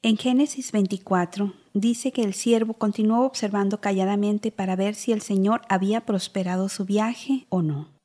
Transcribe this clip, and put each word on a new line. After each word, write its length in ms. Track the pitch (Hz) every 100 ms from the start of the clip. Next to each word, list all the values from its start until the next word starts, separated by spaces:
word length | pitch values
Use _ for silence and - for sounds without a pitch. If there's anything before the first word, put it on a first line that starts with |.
En 160 | 226 214
Génesis 540 | 254 254 294 - 254
veinticuatro 800 | 214 190 190 - 185 175 196 202 - _
dice 380 | 208 226 233 269
que 100 | 262
el 140 | 214 190
siervo 400 | 233 226 220 220
continuó 500 | 214 202 214 233 262
observando 560 | 262 214 202 196 208
calladamente 680 | 208 190 190 202 202 208 226
para 240 | - 190 185
ver 180 | 196
si 180 | 214 -
el 100 | 214
Señor 380 | - 196 196 233 -
había 380 | 190 196 220 233
prosperado 640 | 196 - 196 180 185 190
su 160 | - 190
viaje 600 | 202 220 247 - 269 -
o 140 | 185
no. 260 | 156 143 156 _